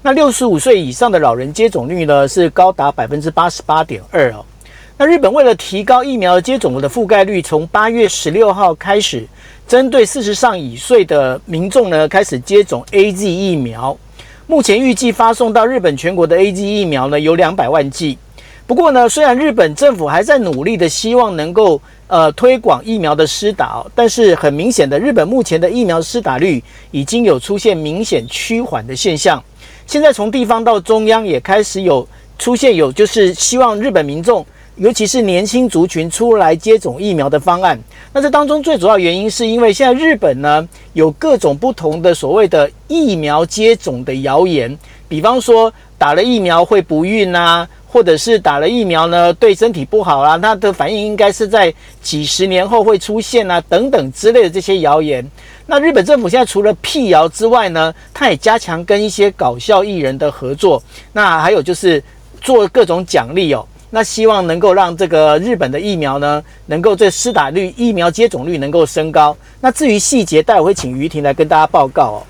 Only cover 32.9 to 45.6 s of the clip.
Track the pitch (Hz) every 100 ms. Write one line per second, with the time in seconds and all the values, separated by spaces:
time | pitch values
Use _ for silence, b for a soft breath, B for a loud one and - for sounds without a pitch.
32.9 | 135 208 220 190 165 - 247 254 208 254
33.9 | 185 143 147 170 220 147 b b - 202
34.9 | 240 214 254 214 180 202 247 254 160 180
35.9 | 165 165 - 240 220 170 165 214 220 160
36.9 | 127 208 170 139 147 180 175 185 123 -
37.9 | B B 269 285 294 294 302 294 277 180
38.9 | 208 175 180 214 - 226 233 226 202 269
39.9 | 254 320 277 160 131 147 151 170 b b
40.9 | 160 160 147 320 254 160 143 247 233 160
41.9 | 156 175 165 135 185 202 165 143 - -
42.9 | 330 294 180 151 147 170 - 220 233 -
43.9 | 123 127 131 135 143 185 156 120 147 b
44.9 | b b 151 196 254 240 226